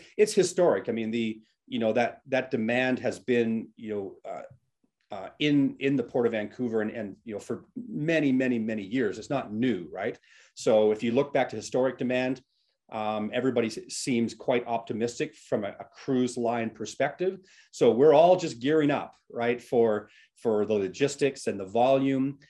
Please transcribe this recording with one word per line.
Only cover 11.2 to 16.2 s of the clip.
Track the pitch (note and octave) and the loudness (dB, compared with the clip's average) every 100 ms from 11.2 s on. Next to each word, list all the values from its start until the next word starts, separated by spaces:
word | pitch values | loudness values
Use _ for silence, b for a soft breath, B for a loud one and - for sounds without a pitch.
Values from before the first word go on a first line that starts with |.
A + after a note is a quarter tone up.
| - | 0
back | C#3+ B2+ | 0 -2
to | A2 | -4
historic | G#2+ C3 C3 B2+ | -6 0 0 -2
demand, | B2 B2+ B2+ C3+ _ _ _ _ _ | -2 0 -2 -4 _ _ _ _ _
um, | A2 G#2+ G#2+ G#2+ | -6 -4 -2 -4
everybody | B2 C3 A#2+ A2+ | -2 0 0 -2
s-, | - - | -4 -12
seems | - - A#2+ A2+ | -8 -2 0 0
quite | - - B2 A#2+ | -2 -2 -2 0
optimistic | A#2 - A2+ A#2+ - D3+ - | -6 -4 -4 -4 -4 -8 -8
from | - B2 | -6 -4
a, | G2+ | -4
a | - G2+ | -10 -18
cruise | - - C3 | -14 -2 0